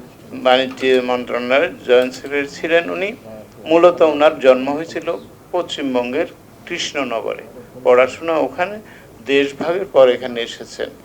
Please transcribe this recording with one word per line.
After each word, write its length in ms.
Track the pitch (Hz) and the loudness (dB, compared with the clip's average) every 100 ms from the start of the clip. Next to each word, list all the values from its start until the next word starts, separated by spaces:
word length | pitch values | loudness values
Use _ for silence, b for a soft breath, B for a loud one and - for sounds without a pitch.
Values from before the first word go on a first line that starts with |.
| - - - | -20 -20 -18
বাণিজ্য 680 | 131 127 131 131 131 131 127 | -2 2 2 2 -2 2 2
মন্ত্রণালয়ের 800 | 123 123 123 120 123 135 180 - | 2 -4 -4 -6 0 0 0 -4
জয়েন্ট 300 | 123 123 127 | 2 4 2
সেক্রেটারি 340 | 127 139 143 139 | -4 -6 -6 -6
ছিলেন 420 | - 160 170 175 | -8 0 0 0
উনি। 240 | 175 202 247 - - - - 156 | -6 -6 -8 -18 -20 -20 -18 0
মূলত 360 | 165 175 170 | 4 6 6
ওনার 380 | 160 147 156 147 | 2 4 2 4
জন্ম 340 | 131 127 131 | 4 4 0
হয়েছিল 440 | 147 165 170 170 170 - - - | -6 -8 -8 -8 -8 -12 -20 -6
পশ্চিমবঙ্গের 760 | 175 170 - 135 123 120 143 - - - - - | -6 -6 -6 -2 -2 -2 -4 -6 -10 -20 -20 -12
কৃষ্ণনগরে, 760 | 175 - 147 123 113 53 - - - - 123 | -8 -6 -6 -4 -4 -6 -8 -12 -20 -20 -2
পড়াশোনা 500 | 127 123 151 - 165 | 4 4 4 0 -4
ওখানে, 460 | 156 131 175 185 214 B B B - 127 | -2 -2 -4 -6 -6 B B B -14 0
দেশভাগের 600 | 139 139 - 156 185 185 | 0 0 -4 -4 -4 0
পর 240 | 139 127 | 6 6
এখানে 320 | 123 127 120 | 4 -4 -8
এসেছেন। 480 | 117 - 117 - - - | -8 -12 -16 -10 -10 -12